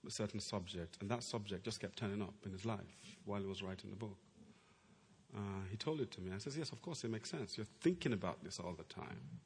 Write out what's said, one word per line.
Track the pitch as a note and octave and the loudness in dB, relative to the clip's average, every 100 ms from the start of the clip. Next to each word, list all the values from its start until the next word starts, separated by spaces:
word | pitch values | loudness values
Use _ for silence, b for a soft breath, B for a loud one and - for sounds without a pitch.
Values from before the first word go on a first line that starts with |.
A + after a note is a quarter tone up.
| F#2+ | -4
a | |
certain | - G#2+ G#2 | 0 2 2
subject, | - G#2 F2 F2+ E2+ - | 2 0 0 -2 -4 -4
and | G2 | 2
that | A#2+ | 2
subject | A#2 A#2 G#2 F#2 G#2 | 2 -2 0 0 0
just | A2 | -2
kept | G2 - | -4 0
turning | G#2+ G2+ | 0 2
up | F#2+ - G2 | 0 -2 -6
in | |
his | F#2+ A2 | 0 2
life | G#2 F2 - - - - | 0 -2 -12 -14 -10 -2
while | G2+ | 0
he | G2 | 2
was | F#2 | 0
writing | F#2+ F#2 - | -2 -2 -4
the | G2 | -4
book. | G#2+ G2 - - B B B B B B B B - G#2 | -4 -6 -14 -20 B B B B B B B B -8 -2
Uh, | G2+ G2 F#2 | 0 0 -2
he | G#2+ | 0
told | D#3 D#3 | 2 2
it | A#2+ | 0
to | - | 0
me. | F#2 | -4
I | F#2+ | -2
says, | C#3+ C#3+ | -2 0
"Yes, | D3+ | -2
of | A#2+ | -2
course | - D#3+ | -4 -2
it | A#2 | 0
makes | A2 - | 0 0
sense. | E3 G#2+ - | -2 -2 -2
You're | G#2+ - | -4 6
thinking | E3 F3+ C#3 | 6 8 6
about | G#2 F2+ - | 6 4 0
this | E2 - | -4 -4
all | F2 | -4
the | E2+ | -4
time. | - - - - - - | -6 -6 -6 -6 -6 -10